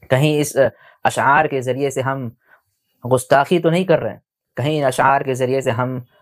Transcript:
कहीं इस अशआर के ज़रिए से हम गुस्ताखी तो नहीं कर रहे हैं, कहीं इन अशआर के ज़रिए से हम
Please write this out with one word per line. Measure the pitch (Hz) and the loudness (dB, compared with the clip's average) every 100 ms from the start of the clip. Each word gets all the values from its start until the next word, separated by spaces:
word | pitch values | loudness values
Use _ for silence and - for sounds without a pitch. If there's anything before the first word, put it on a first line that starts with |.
| - | -2
कहीं | 131 151 151 | 0 2 0
इस | 147 135 | -2 0
अशआर | 123 - - _ - - 117 147 156 | 0 0 -18 _ -4 0 2 4 2
के | 139 | -2
ज़रिए | 123 127 139 | -4 -4 -4
से | 135 | -4
हम | 127 135 120 - _ _ _ _ _ _ | -4 -4 -8 -12 _ _ _ _ _ _
गुस्ताखी | 120 127 - 139 139 175 | -2 -2 4 2 4 2
तो | 165 | 2
नहीं | 170 185 | 0 2
कर | 151 | 0
रहे | 117 | 0
हैं, | - _ _ _ - | -10 _ _ _ -6
कहीं | 139 156 | -4 0
इन | 139 | -2
अशआर | 127 135 139 | 2 2 2
के | 139 127 | 0 -2
ज़रिए | 127 135 | -2 -2
से | 131 | -2
हम | 117 127 127 - _ | -2 -4 -6 -12 _